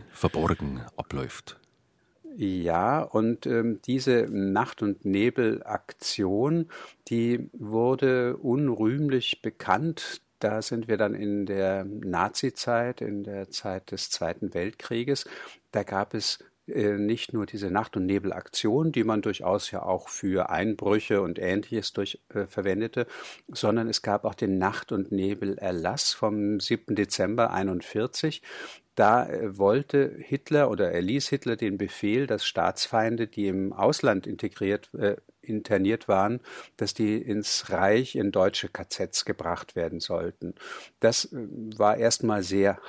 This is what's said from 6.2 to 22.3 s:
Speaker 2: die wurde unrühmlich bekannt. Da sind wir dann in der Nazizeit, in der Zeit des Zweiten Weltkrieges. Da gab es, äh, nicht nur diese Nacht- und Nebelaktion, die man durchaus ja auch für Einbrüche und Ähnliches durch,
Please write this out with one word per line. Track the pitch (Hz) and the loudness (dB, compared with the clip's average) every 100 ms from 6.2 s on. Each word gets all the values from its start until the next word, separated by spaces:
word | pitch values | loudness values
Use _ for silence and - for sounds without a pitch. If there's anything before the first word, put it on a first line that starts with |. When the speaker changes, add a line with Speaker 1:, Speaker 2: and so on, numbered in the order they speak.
| 95 101 139 165 165 - - - - | 0 2 2 2 -2 -8 -20 -16 -4
Speaker 2:
die | 120 117 120 - | 0 2 0 -2
wurde | - 104 110 120 131 135 127 123 131 | -10 -2 2 2 4 2 2 0 -2
unrühmlich | 139 127 147 107 110 139 151 131 - - | 0 2 2 2 2 2 2 0 0 -2
bekannt. | 113 - - 95 160 160 - - _ - | -4 -4 2 2 2 -4 -8 -12 _ -4
Da | 107 107 | -2 -2
sind | 110 117 110 | -2 -4 0
wir | 104 | 2
dann | 107 104 | 2 0
in | 104 101 98 | -2 -2 -2
der | 98 95 98 95 | 0 0 0 -4
Nazizeit, | 107 98 85 98 - 135 - - 117 120 123 | -8 -2 0 0 0 -4 -4 -2 0 0 -4
in | 110 104 | -6 -6
der | 101 101 98 | -6 -8 -8
Zeit | - 101 92 - | -8 -6 -8 -8
des | - - | -8 -6
Zweiten | - 82 87 98 | -4 -4 -4 -4
Weltkrieges. | 85 92 - - 117 123 139 - - - - _ | -4 -4 -6 -6 -4 -2 -2 -4 -14 -16 -18 _
Da | 110 | -4
gab | 101 98 104 | -2 -2 -2
es, | 110 - - - _ - | -2 -4 -6 -10 _ -8
äh, | - 104 101 | 0 2 2
nicht | 104 117 - | 0 0 -2
nur | 113 101 | -4 -4
diese | 107 95 | -4 0
Nacht- | 98 110 110 | 0 0 -2
und | 92 | 0
Nebelaktion, | 98 98 90 - - 110 123 160 | 0 0 -6 -6 -2 2 2 2
die | 143 | 2
man | 110 110 | 2 2
durchaus | 104 101 - 101 - | 0 -2 0 0 0
ja | 95 | -6
auch | 90 92 - | -2 -2 -4
für | - 98 92 90 | -6 0 0 0
Einbrüche | 90 104 104 98 104 - 101 | 0 0 0 2 2 4 2
und | 90 87 | 2 -2
Ähnliches | 90 98 104 113 - | 0 0 0 -4 -4
durch, | - 98 - _ | -4 -4 -6 _